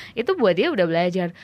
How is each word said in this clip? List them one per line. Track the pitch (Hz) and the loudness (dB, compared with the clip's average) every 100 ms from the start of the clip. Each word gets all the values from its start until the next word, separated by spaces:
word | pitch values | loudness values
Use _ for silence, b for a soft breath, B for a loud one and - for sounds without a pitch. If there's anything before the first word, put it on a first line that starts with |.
| B - | B -6
Itu | 247 | -4
buat | 381 220 175 | 2 2 2
dia | 294 | 0
udah | 269 175 | 2 0
belajar. | 165 180 180 175 - | 2 0 -2 -4 -8